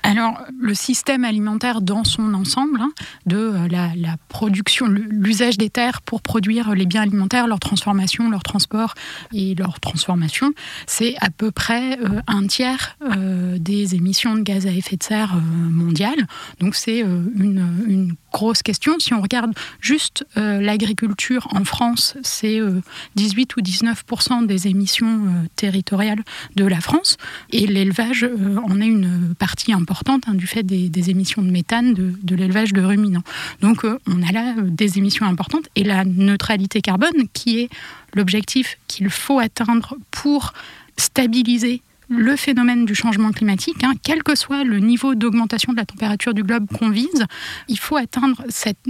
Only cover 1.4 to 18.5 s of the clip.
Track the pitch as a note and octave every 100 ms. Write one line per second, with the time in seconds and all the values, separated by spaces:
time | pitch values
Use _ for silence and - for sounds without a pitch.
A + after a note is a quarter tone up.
1.4 | G#3 G#3+ B3 A3+ F#3 G3+ A3+ - G#3+ G3
2.4 | F#3+ - C#4+ C4 B3+ D4+ - - - F#3+
3.4 | A3 G3 F3 F3+ F3 E3+ E3 E3 _ -
4.4 | G#3+ G3 G3+ - A#3+ G3+ G#3+ G#3+ G3 G#3+
5.4 | A#3+ G#3 G#3+ - A#3+ - - A3+ - A#3
6.4 | G3 A3+ A3 G3 F#3 G#3 G#3+ G3+ F#3+ B3
7.4 | A#3+ G3+ - G3+ - G3 F#3+ - A#3 G3+
8.4 | - G#3 - G#3+ A3+ - - - - A3
9.4 | F#3+ F3+ F#3 - - D#3+ - F3+ D#3+ -
10.4 | C#4 D4 - - - - A3+ C4+ G3+ -
11.4 | A3 - - A#3 B3+ B3+ G#3+ G#3 A3+ G#3
12.4 | G3 - B3+ C4 - - C#4+ G3 F#3+ F#3
13.4 | F3+ F3+ E3 G3+ G3+ F3+ F3+ F#3+ A#3 A3
14.4 | G#3 G3 F#3+ F3+ - F#3+ - G#3+ G#3+ F3+
15.4 | E3 E3 E3 E3 E3+ D#3 G#3 D4+ G#3 -
16.4 | - - F3+ - - A3+ G#3+ F3+ F3 A3
17.4 | G3 F#3+ F3 F3 A3+ F#3+ F#3 E3+ _ -
18.4 | A3